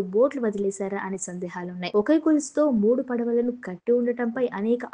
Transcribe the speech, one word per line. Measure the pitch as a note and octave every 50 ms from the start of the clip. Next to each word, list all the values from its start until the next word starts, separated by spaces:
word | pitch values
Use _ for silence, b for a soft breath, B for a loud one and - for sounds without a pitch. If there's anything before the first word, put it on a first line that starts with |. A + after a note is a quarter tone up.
| G3 F#3 F#3
బోట్లు | G#3+ B3 C#4+ C#4 C#4 A#3
వదిలేశారా | A3 G#3 G3+ G3+ G3 G3 - G#3 F#3+ G3 G3 G3
అనే | F#3+ F#3+ F#3+ - -
సందేహాలున్నాయి. | F3+ F3+ F3+ F3 - F#3 F3+ F3+ F3+ F3+ F3+ F3+ - G#3
ఒకే | G#3 G#3+ D4+ E4 D#4+
గొలుసుతో | D#4+ D#4 D4 D4 - - - D4+ D4+ B3+ G#3+ G3+
మూడు | G#3+ B3 B3+ C4+ B3+
పడవలను | B3 A#3+ A#3+ A#3 A#3 A#3+ A#3+ B3 A#3+ - -
కట్టి | G3 F3+ F3 - - A#3+ B3
ఉండటంపై | A#3+ A#3+ A#3+ A#3+ B3 A#3 A3+ C4 B3+ A#3+ - F#3+
అనేక | G3+ A3 A#3+ A#3+ B3 -